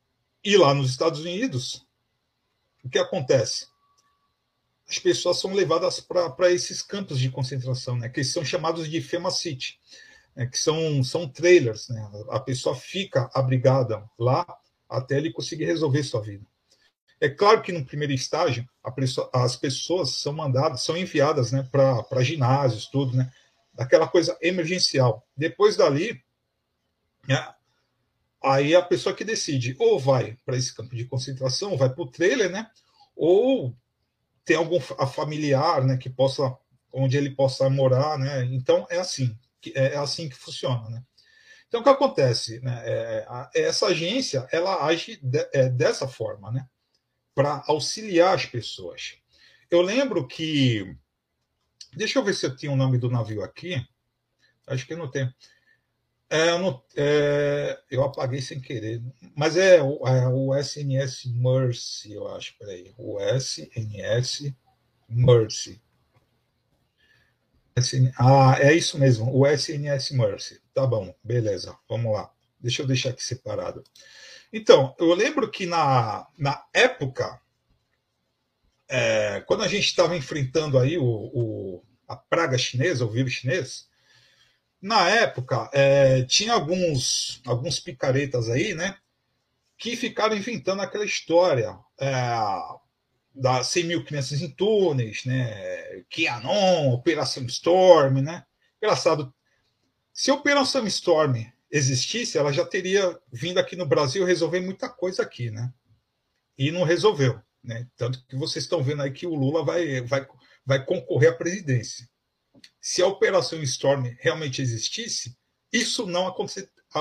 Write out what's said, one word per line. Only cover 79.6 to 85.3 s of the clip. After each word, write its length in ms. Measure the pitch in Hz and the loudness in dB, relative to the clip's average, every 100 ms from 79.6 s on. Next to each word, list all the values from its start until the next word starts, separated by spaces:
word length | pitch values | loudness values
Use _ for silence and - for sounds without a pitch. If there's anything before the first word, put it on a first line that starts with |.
a 40 | 202 | 0
gente 260 | 196 - | -2 0
tava 220 | - 165 175 | 2 2 0
enfrentando 640 | 131 151 131 160 156 131 | -4 -6 -2 -2 2 2
aí 180 | 127 175 | 2 2
o, 80 | |
o, 800 | 127 110 110 127 113 104 98 90 - _ - | 0 -2 -4 -4 -4 -4 -8 -12 -16 _ -16
a 100 | 117 | -16
praga 400 | _ 165 165 127 | _ -2 0 0
chinesa, 480 | - 123 165 147 | -2 -2 -2 -2
o 60 | 117 | -2
vírus 220 | 110 131 | -2 -4
chinês, 560 | 123 127 180 127 - - _ _ _ _ _ _ _ _ _ | -4 -4 -4 -4 -12 -20 _ _ _ _ _ _ _ _ _
na 300 | 190 226 180 | 0 2 4
época, 580 | 220 208 | 4 2